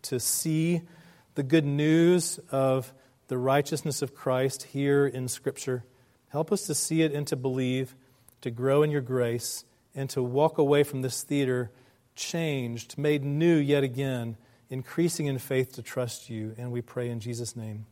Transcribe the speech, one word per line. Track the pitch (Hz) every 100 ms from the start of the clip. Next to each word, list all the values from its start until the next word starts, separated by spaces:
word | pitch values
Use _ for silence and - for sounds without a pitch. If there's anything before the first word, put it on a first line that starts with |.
to | - 127
see | - - 165 156 165 175 170 - - - _
the | -
good | 135 165
news | 143 143 151 160 170 180 - - -
of | 135 135 131 127 - _ _ _
the | 127
righteousness | 127 139 143 156 156 135
of | 139
Christ | - - 127 131 135
here | - 139 139 139
in | 139 127 127
Scripture. | - - - - 127 - _ _ _ _
Help | 143 160
us | - -
to | 147
see | - 160
it | 160
and | 143 143
to |
believe, | 139 131 127 127 127 127 - _ _ _ _
to | 127
grow | 117 131 143
in | 151
your | 147
grace, | 123 131 120 120 - - - _ _ -
and | 135
to | -
walk | 123 127 156 156
away | 143 147
from | 143 135
this | 131 -
theater | - 147 135 127 120 - _ _ _
changed, | - - 170 165 139 120 117 - -
made | 147 147
new | 139 143 165 165
yet | 143 143
again, | 139 123 135 127 117 113 _ _ _
increasing | 131 127 - 170 - 147
in | 135
faith | - 131 131
to | -
trust | 117 - 123 - -
you. | 113 110 113
And | 123
we | 120
pray | 117 - 120
in | 117
Jesus' | 110 117 120 120
name. | 110 107 107